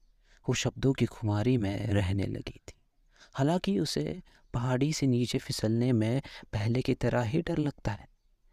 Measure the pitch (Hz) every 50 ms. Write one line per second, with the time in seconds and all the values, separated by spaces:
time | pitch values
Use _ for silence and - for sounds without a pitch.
0 | _ _ _ _ _ _ - - _ - 127 - - - - 117 - 135 135 -
1 | 120 - - - - 107 104 104 107 123 131 120 104 98 101 - 104 107 101 101
2 | 95 90 98 98 95 98 - - - - - - _ - - _ _ _ _ _
3 | _ _ _ - - - - - 135 147 170 185 - 196 196 196 160 147 - 143
4 | 151 - - 185 - - - - _ _ - 123 120 127 127 127 139 151 160 -
5 | 143 131 123 120 123 - - 135 - - 131 - - 110 113 117 120 131 127 110
6 | 110 113 120 139 - - - - - - - 107 104 117 117 127 127 - 127 -
7 | - 120 110 123 120 107 147 165 170 - 170 151 151 143 - - - - 104 -
8 | - - _ _ _ _ _ _ _ _